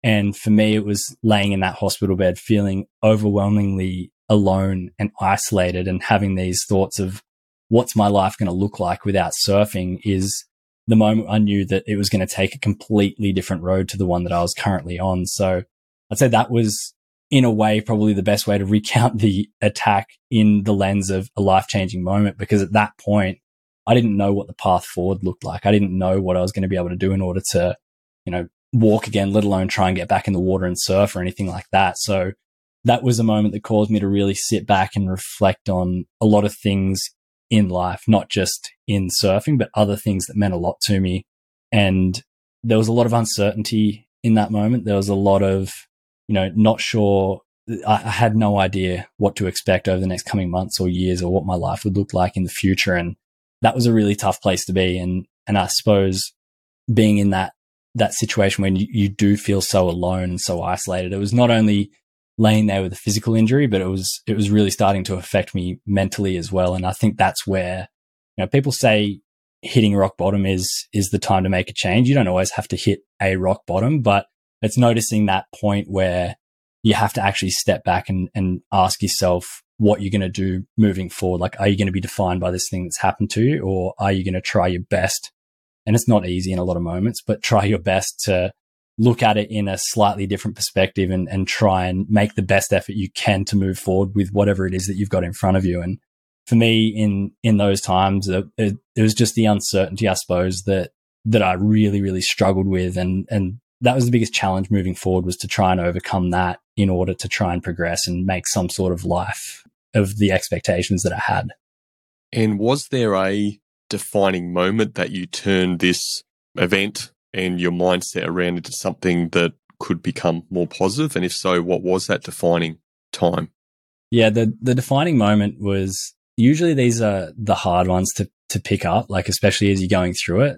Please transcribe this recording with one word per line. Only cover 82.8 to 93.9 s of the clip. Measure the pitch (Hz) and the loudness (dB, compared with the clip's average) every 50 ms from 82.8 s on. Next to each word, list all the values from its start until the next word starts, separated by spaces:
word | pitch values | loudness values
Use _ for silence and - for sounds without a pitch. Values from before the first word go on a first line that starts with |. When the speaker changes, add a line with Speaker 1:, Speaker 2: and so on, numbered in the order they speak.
| 90 | -6
Speaker 1:
that's | 85 - - | -6 -6 -2
happened | - 95 90 _ 104 - | -2 -2 0 _ -4 -2
to | - 107 113 | 0 0 2
you, | 131 151 - - | 2 2 0 -2
or | 92 95 92 90 92 - - | -2 -2 -2 -4 -4 -4 -2
are | 101 98 101 | -2 0 0
you | 95 92 | 0 -2
gonna | 98 92 92 - | -2 -4 -4 -6
try | - - 107 87 | -2 0 0 0
your | 92 90 87 90 | 0 -2 -4 -4
best? | _ - 90 92 98 - - - - _ _ _ _ _ _ _ _ _ _ _ | _ -2 -2 -2 -2 -4 -6 -8 -14 _ _ _ _ _ _ _ _ _ _ _
And | - 107 | 0 0
it's | - - | 2 4
not | - 113 104 90 | 4 2 2 2
easy | 90 90 90 92 92 95 | 0 -4 -4 -2 -2 -2
in | 90 | -2
a | 90 | -2
lot | 90 90 | -2 -2
of | 87 87 | -2 -4
moments, | 82 85 90 95 117 117 - - | -4 -4 -2 -2 -2 -2 -4 -4
but | - 107 - - | -4 -4 -4 -2
try | - 117 104 98 | 2 2 2 2
your | 101 107 92 | 2 0 0
best | 85 98 92 95 90 - - - - | 0 0 0 0 0 -4 -8 -6 -2
to | - 95 90 90 95 - _ _ _ _ _ _ _ _ - | 0 0 0 0 -2 -4 _ _ _ _ _ _ _ _ 2
look | 110 123 117 - 123 | 2 2 4 4 2
at | 110 107 | 2 2
it | 107 104 104 | 2 -2 -2
in | 107 107 101 101 | -4 -4 -4 -4
a | 95 95 | -4 -4
slightly | - - - 117 104 101 101 101 101 | -6 -6 0 2 2 2 2 -2 -4
different | 95 101 - - 107 - | -4 -4 -4 -6 -8 -6
perspective | - - - - - 98 95 _ - 95 90 | -6 -8 -4 0 0 0 0 _ -2 -2 0
and, | 95 92 90 82 | 0 -2 -4 -4
and | - 95 95 | -4 -4 -4
try | - - - 113 101 95 92 90 | -4 -2 2 2 2 2 2 0
and | 92 92 92 101 - | -2 -2 -2 -2 0
make | 107 104 101 104 - | 2 2 2 2 -2
the | - 98 | -4 -2
best | 90 95 98 - - - | 2 0 0 2 2 0
effort | 95 - - 98 | -2 -2 -2 -6
you | 104 95 92 | -6 -6 -6
can | _ - - - 104 95 98 | _ -4 -2 0 0 0 0
to | - - | 0 0
move | 101 98 95 95 - | 0 0 0 -2 -4
forward | - - | -2 -2